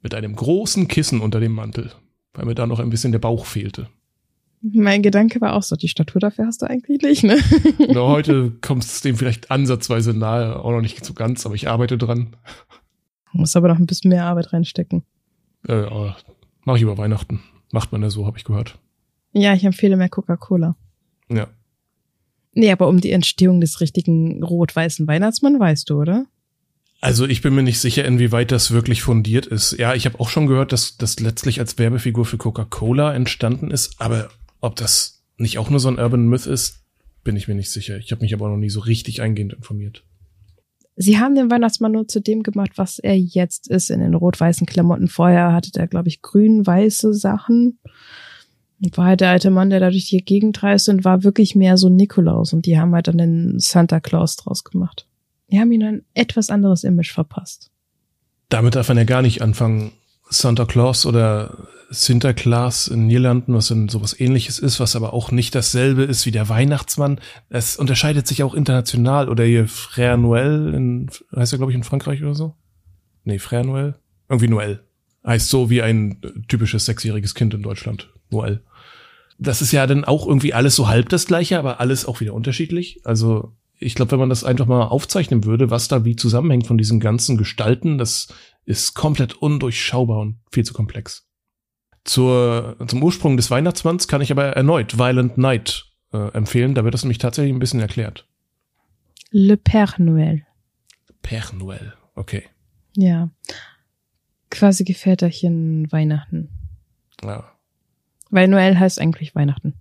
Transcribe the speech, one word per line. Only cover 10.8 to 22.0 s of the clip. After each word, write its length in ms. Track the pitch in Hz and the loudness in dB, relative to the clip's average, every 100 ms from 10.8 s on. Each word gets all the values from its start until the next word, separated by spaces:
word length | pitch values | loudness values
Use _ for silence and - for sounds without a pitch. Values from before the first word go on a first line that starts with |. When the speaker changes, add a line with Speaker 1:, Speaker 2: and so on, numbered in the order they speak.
Speaker 1:
nicht 220 | 113 - | -2 -6
so 100 | - | -16
ganz, 320 | - 113 123 - | -6 -6 -4 -8
aber 100 | 104 | -8
ich 120 | - | -4
arbeite 300 | 117 120 123 | -2 0 -2
dran. 380 | 117 120 117 - - - _ _ _ _ _ _ _ | -2 -2 -4 -10 -20 -20 _ _ _ _ _ _ _
Speaker 2:
Muss 240 | 175 160 175 | -2 0 2
aber 140 | 170 | 4
noch 100 | 170 | 4
ein 80 | 170 | 2
bisschen 220 | 175 190 | 2 2
mehr 160 | 180 175 | 2 0
Arbeit 280 | 175 165 | -4 -2
reinstecken. 500 | 165 170 - 170 170 - _ _ _ _ _ - | -2 -2 -4 -4 -6 -6 _ _ _ _ _ -4
Speaker 1:
Äh, 60 | |
aber 440 | 110 104 107 104 98 - _ _ _ | -2 -2 -6 -8 -10 -18 _ _ _
mach 120 | - 123 | -2 0
ich 60 | |
über 160 | 113 104 | 0 0
Weihnachten. 440 | 104 107 - 110 _ _ _ | -2 -4 -4 -10 _ _ _
Macht 200 | 117 - | -6 -4
man 120 | 104 | -4
ja 60 | 104 | -4
so, 160 | 104 101 | -4 -6
hab 100 | 110 | -8
ich 60 | |
gehört. 340 | - 107 - - _ _ _ _ _ | -4 -4 -4 -12 _ _ _ _ _
Speaker 2:
Ja, 200 | 208 202 | 2 4
ich 100 | 196 | 4
empfehle 340 | 196 185 202 190 | 2 2 2 2
mehr 120 | 185 | 0
Coca-Cola. 680 | - - 170 - 180 165 165 _ _ _ _ _ | -4 -6 -6 -2 0 0 -4 _ _ _ _ _
Speaker 1:
Ja. 180 | 113 107 _ _ _ _ _ | -4 -4 _ _ _ _ _